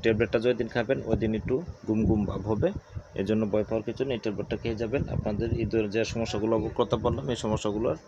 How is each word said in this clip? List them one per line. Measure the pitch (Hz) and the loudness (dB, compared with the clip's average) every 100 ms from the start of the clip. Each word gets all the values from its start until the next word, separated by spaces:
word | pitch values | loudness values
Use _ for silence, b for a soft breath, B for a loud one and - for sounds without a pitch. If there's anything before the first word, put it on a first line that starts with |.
ট্যাবলেটটা | 113 110 117 117 | 4 4 4 2
যেদিন | 117 113 117 123 | 2 2 0 -2
খাবেন | 113 135 107 | 0 0 0
ওই | 110 | 0
দিন | 113 107 | 2 0
একটু | 101 131 175 - - | 0 -2 -2 -10 0
ঘুম | 110 113 | 2 4
ঘুম | 110 98 | 2 0
ভাব | 95 98 | -2 -2
হবে, | 107 170 202 B B - - | 0 0 -2 B B -10 -4
এজন্য | 98 110 110 | 0 2 2
ভয় | 107 107 | 0 0
পাওয়ার | 110 110 | -2 -4
কিছু | 110 131 | -4 -2
নেই, | 120 | -2
ট্যাবলেটটা | 113 98 101 107 | -2 -4 -4 -4
খেয়ে | 117 110 | -2 -2
যাবেন, | 117 131 113 113 | -2 -2 -2 -2
আপনাদের | 110 104 117 117 | -2 -2 0 0
এই | 107 | 2
ধরনের | 113 107 107 | 2 2 0
যে | 110 | -2
সমস্যাগুলো | 117 113 113 110 113 110 - | -2 -2 0 2 2 0 -2
কথা | 117 117 | 0 2
বললাম | 117 110 139 | 0 0 -2
এই | 117 | -2
সমস্যাগুলোর | 110 107 107 104 120 160 | 0 0 0 0 -2 -2